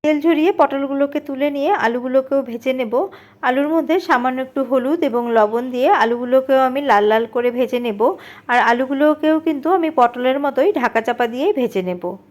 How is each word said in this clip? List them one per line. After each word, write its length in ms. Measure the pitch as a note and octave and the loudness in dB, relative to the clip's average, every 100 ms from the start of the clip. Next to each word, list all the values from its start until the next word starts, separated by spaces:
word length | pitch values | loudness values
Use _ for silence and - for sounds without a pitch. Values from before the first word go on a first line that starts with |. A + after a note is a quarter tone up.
| D4+ | 0
তেল 140 | D4+ D#4+ | 2 2
ঝরিয়ে 260 | D4+ E4 E4+ | 2 2 2
পটলগুলোকে 600 | C#4+ C#4 C#4 C#4 C#4 C#4+ C#4+ | 2 2 -4 -2 -2 -2 -8
তুলে 200 | C4+ D4 C#4+ | -4 -2 0
নিয়ে 160 | D4 G4 A3 | 0 0 0
আলুগুলোকেও 540 | A#3+ B3+ C4 C4 C#4 B3 | -2 0 0 0 -2 -2
ভেজে 220 | A#3 C4 C4 | -6 -4 -4
নেব। 140 | A#3 A#3 F#4 - - _ B3+ | -2 -2 -4 -8 -20 _ -2
আলুর 200 | C4 D4 E4 | 0 0 -2
মধ্যে 200 | D#4 F4 F4 | 0 -2 2
সামান্য 300 | C4 B3+ B3+ C4 | 0 0 -4 -6
একটু 160 | C#4 B3 | -4 0
হলুদ 300 | C4 B3+ E4+ D4 | 0 0 0 0
এবং 140 | A#3 A#3+ A3+ | 0 0 2
লবণ 260 | G#3+ A#3 B3+ | 2 0 -4
দিয়ে 160 | B3 C#4 F#4+ | 0 2 2
আলুগুলোকেও 560 | A3+ A#3+ B3 C4 C4 C4 C4 | 2 -2 2 0 2 2 2
আমি 100 | C4 C#4+ | 0 2
লাল 140 | G#3 G#3 | 4 4
লাল 120 | A3 A3+ B3 | 2 0 -2
করে 140 | B3 A#3+ | -2 -2
ভেজে 220 | A#3 A#3+ A#3+ | -2 -2 -4
নেব। 140 | G#3 A#3+ F#4+ - - - | 0 0 0 -12 -20 0
আর 60 | B3 A3+ | 2 2
আলুগুলোকেও 680 | A#3+ C4 C#4 D4+ D4+ D#4 D#4 D#4+ | 2 0 2 2 2 2 2 0
কিন্তু 200 | C#4+ D4+ F#4 | -2 0 0
আমি 120 | D#4+ D4+ | 0 2
পটলের 380 | A#3+ B3 B3+ C4+ | 2 2 -2 0
মতোই 260 | C#4+ C4+ E4 F#4 | -2 0 0 2
ঢাকা 180 | A#3+ A3+ A3+ | -2 -2 -2
চাপা 180 | A#3 A#3+ | -2 -4
দিয়ে 140 | B3 E4 E4 | -2 -2 0
ভেজে 220 | A#3+ G3+ F3+ | -2 -2 -4
নেব। 160 | F3 F3 G3 _ | -6 -8 -10 _